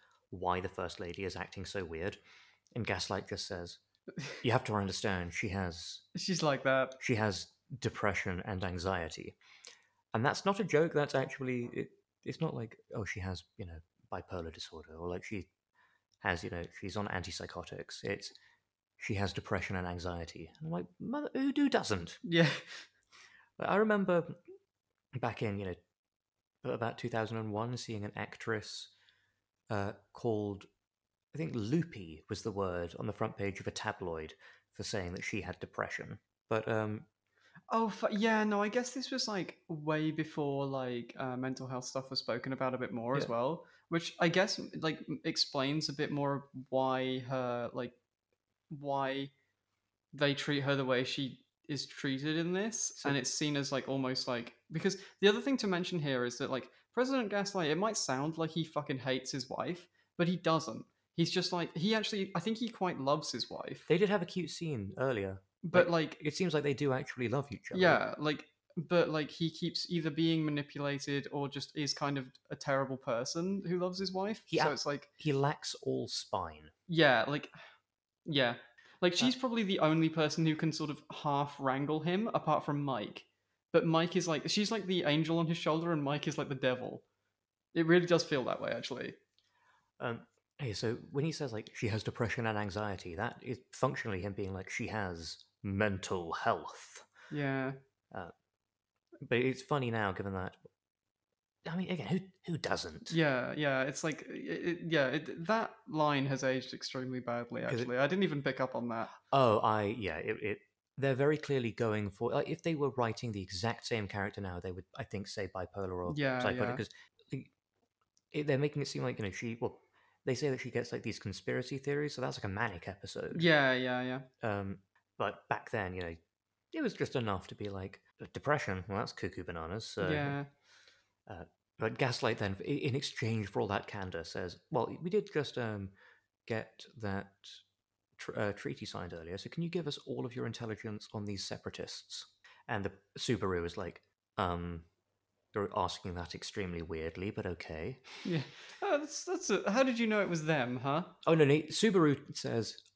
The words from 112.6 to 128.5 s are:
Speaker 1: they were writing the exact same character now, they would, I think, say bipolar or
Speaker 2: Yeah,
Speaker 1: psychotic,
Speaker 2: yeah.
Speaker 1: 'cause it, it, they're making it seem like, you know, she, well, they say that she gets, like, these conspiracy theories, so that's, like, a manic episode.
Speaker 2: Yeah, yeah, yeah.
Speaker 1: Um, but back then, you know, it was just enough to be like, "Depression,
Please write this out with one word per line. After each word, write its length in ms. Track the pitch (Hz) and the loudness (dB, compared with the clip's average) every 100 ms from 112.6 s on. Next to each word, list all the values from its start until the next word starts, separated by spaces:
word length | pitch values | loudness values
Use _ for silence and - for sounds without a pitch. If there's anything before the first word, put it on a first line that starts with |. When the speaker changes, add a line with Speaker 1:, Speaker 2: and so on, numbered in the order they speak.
Speaker 1:
they 120 | 170 | -2
were 160 | 151 143 | 0 0
writing 420 | 120 113 107 120 | 2 0 0 -4
the 100 | 101 | -4
exact 440 | 92 90 113 - - | -4 -2 0 0 0
same 220 | 113 101 | -2 0
character 320 | 104 101 - | -2 -2 -2
now, 180 | 95 87 | -6 -4
they 120 | 92 | -6
would, 120 | 90 - - | -8 -10 -10
I 80 | |
think, 220 | 107 101 101 | -6 -6 -6
say 220 | - 92 | -6 -6
bipolar 560 | 92 87 101 95 90 | -4 -6 -4 -4 -2
or 100 | 90 147 | -2 0
Speaker 2:
Yeah, 220 | 139 127 | 0 2
Speaker 1:
psychotic, 300 | 127 123 120 | 0 2 0
Speaker 2:
yeah. 40 | 123 | -2
Speaker 1:
'cause 140 | 104 - - _ - | -6 -10 -20 _ -12
it, 160 | 135 117 _ _ _ _ _ _ _ _ | -10 -10 _ _ _ _ _ _ _ _
it, 140 | 151 147 | -4 2
they're 120 | 135 | 2
making 240 | 147 147 | 2 0
it 60 | 135 | -2
seem 140 | 143 | -2
like, 160 | 131 117 | -2 -2
you 60 | |
know, 80 | 101 | -4
she, 240 | - 117 113 | -4 -6 -2
well, 220 | 117 - _ _ _ _ 135 | -4 -4 _ _ _ _ -2
they 80 | |
say 160 | 123 147 | 0 0
that 100 | 127 | 0
she 100 | 123 | -2
gets, 220 | 120 117 | -2 -2
like, 100 | 120 | -4
these 160 | 110 - | -4 -4
conspiracy 600 | 104 - - 127 123 135 | -4 -6 -2 -2 -2 -6
theories, 360 | 143 143 147 | -2 -2 -2
so 60 | - | -4
that's, 180 | 131 - | -4 -4
like, 60 | |
a 40 | 101 | -4
manic 400 | 95 117 87 - | 0 -2 -2 -8
episode. 480 | 95 95 - 87 165 | -10 -8 -6 -4 2
Speaker 2:
Yeah, 320 | 165 151 135 | 6 6 6
yeah, 280 | 127 127 127 | 4 2 0
yeah. 180 | 127 131 139 _ | -2 -4 -8 _
Speaker 1:
Um, 380 | 117 101 98 98 _ _ _ - | -2 0 -2 -8 _ _ _ -2
but 300 | 104 - - | -2 -2 -2
back 220 | 107 - | -2 -2
then, 240 | 113 92 | -2 -2
you 80 | 92 | -2
know, 140 | 85 82 _ _ _ _ _ | -6 -8 _ _ _ _ _
it 100 | 320 | -4
was 120 | 254 | -2
just 220 | - 135 139 | -2 -2 0
enough 300 | 110 95 - | 0 0 -4
to 60 | |
be 140 | - 104 | -8 -8
like, 300 | 98 95 - _ - 101 | -6 -8 -12 _ -16 -12
"Depression, 520 | - 143 | -4 0